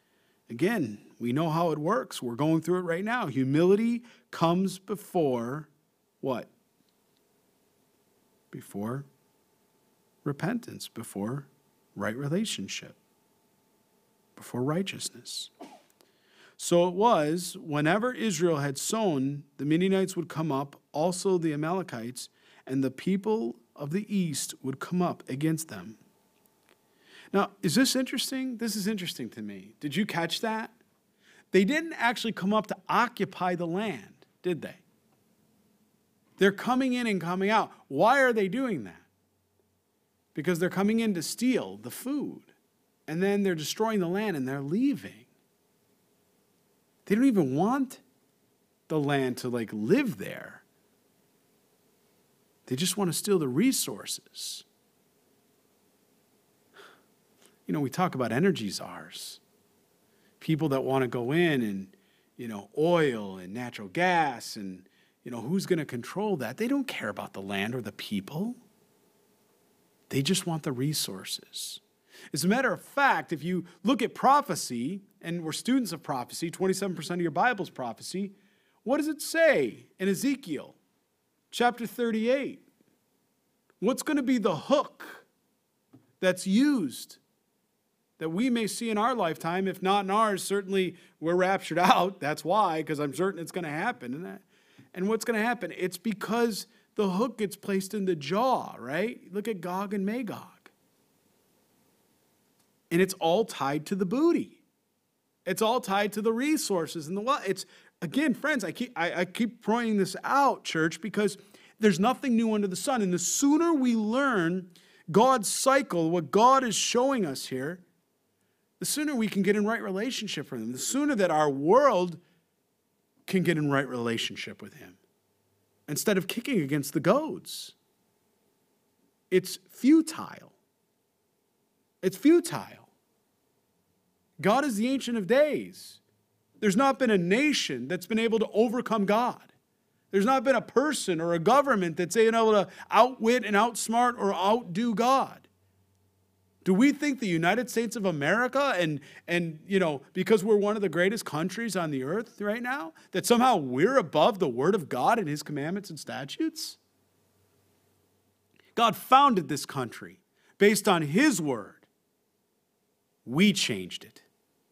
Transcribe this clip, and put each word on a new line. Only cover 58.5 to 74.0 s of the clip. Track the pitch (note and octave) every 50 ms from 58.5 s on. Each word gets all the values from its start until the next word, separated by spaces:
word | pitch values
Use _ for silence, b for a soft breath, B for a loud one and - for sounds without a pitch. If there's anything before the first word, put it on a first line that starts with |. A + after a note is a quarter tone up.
| C3+ G#2 A2 G2
czars, | - - - F#2 F2 E2+ D#2 - - - - - - - _ _ _ _ _ _ _ _ _ _ _ _ _ b b b b b b b
people | - - D#3+ D3 D#3+ D3
that | C3+ C3+ B2+
want | B2+ C3 C3+ C3
to |
go | A#2+ B2 B2+ A#2 B2
in | D3 E3+ F3 E3+ D3 C3
and, | A#2 G#2+ G2 G2 F#2+ - b b b b b b b b b
you | - B2 A2+
know, | G#2+ G2+ G2+ - -
oil | D3 D#3 E3+ F3 E3+ D#3 C#3 A#2+ A2 G#2 G2 F#2+
and | F#2+ F2+ F2 G2+
natural | B2 B2 A#2+ - - G#2
gas | F#2+ F#2+ E3 F3 F#3 F3+ E3+ D#3 C#3 B2 A2+ - - -
and, | A2+ G2+ F#2+ F#2 F2+ F2+ b b b b b b b -
you | B2
know, | A#2+ A#2
who's | G#2+ C3 F3 G3 -
gonna | - F#3 E3 C#3+
control | - - A#2+ A2+ - - F3 G#3+ G#3+ G3
that? | C#3+ A#2+ A2 C3+
They | - A3
don't | A#3+ C#4 C#4+ C4
care | - - - - G#2+
about | G2 F#2+ G2 - -
the | G2
land | G2 G2 G2+ G2 G2 A2+ B2
or | C3
the | A2 G#2+ -
people. | - - - G#2+ G2 G2 - D3 D#3 G3+ A#3+ B3 - _ _ _ _ _ _ _ _ _ _ _ _ _ _ _ _ _ _ _ _ _ _ _ _ _ _ _ _ _ -
They | - C3+
just | C#3 C#3+ F#3+ F3+ -
want | F3 E3 D#3 -
the | D#3
resources. | B2+ A#2+ C3+ D3+ D3 - - - G2 F#2 G2+ - - - - _ - - - - - - _ _ _ _ B B B B B B -
As | C#3+ D3
a |
matter | F#3 G#3+ C4 C4 A#3
of | F3+ -
fact, | - - - C#4 C#4+ C4 G#3 E3 D3+ - F3
if | C#3 D3
you | F3 F#3 F3 B B B B B
look | G3+ C4+ G#3+